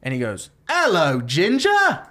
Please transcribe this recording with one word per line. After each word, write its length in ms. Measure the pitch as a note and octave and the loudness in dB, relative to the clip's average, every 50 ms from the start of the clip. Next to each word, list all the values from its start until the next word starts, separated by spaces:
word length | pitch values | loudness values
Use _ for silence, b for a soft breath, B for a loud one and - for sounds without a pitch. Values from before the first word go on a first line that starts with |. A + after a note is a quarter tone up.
And 100 | - C3 | -8 -6
he 80 | C3 B2+ | -6 -4
goes, 300 | B2 A2+ G#2 F#2 - - _ _ _ - | -4 -6 -6 -8 -12 -18 _ _ _ -4
Hello, 520 | D4 F4 F4 D4 G#3 F3 D#3+ C#3+ C3+ B2+ | -2 0 0 2 2 2 2 2 0 -2
Ginger. 840 | A#2+ A#2+ B2 C#3+ F3 G#3+ B3 C4+ C4+ G4 G#4 G4+ G4 F#4+ A#3 - - - | -4 -4 0 0 2 2 2 0 2 2 2 2 2 2 0 -2 -8 -16